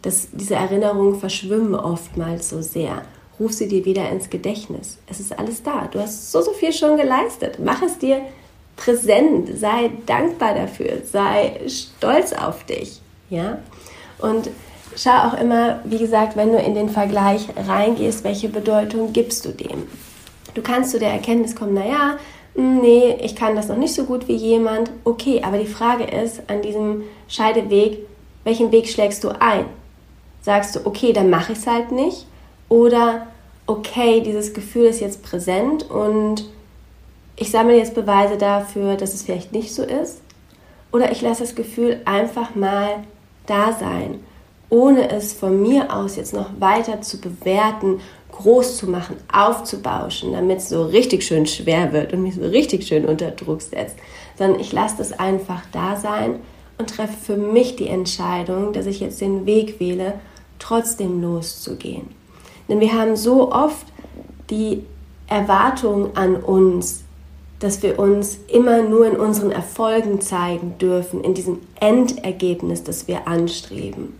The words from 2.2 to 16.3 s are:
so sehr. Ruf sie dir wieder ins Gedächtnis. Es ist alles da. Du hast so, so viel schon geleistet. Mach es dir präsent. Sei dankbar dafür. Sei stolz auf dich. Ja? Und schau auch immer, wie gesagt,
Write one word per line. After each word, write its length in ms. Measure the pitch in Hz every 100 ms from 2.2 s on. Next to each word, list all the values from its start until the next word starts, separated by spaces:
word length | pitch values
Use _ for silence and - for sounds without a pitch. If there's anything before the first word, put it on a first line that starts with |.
| 165 170 -
so 120 | 165
sehr. 400 | 160 165 156 - - - _ -
Ruf 120 | 220
sie 160 | - 202
dir 160 | 190
wieder 240 | 185 190 -
ins 200 | 190 -
Gedächtnis. 680 | 180 190 214 - - - - -
Es 120 | 190
ist 160 | 196 -
alles 260 | 214 233
da. 260 | 294 262 175
Du 100 | 202
hast 300 | 214 - -
so, 120 | -
so 100 | 370
viel 200 | 415 330
schon 240 | 320 302 302
geleistet. 640 | 269 254 453 - - -
Mach 200 | 196 -
es 160 | 359 -
dir 220 | 262 269 269 - - - - -
präsent. 840 | - 240 208 214 311 277 - 214
Sei 320 | 208 233 233 - -
dankbar 480 | - 339 339 214
dafür. 480 | 202 190 - - -
Sei 560 | - 202 202 208 - - 262
stolz 680 | - - - 220 294 -
auf 320 | - - -
dich. 360 | - - - - - - _
Ja? 300 | 175 190 277 - - - - - -
Und 320 | 220 226 - - - - - -
schau 320 | 262 254 233
auch 120 | -
immer, 400 | 240 233 233 -
wie 140 | - 220
gesagt, 380 | 226 220 220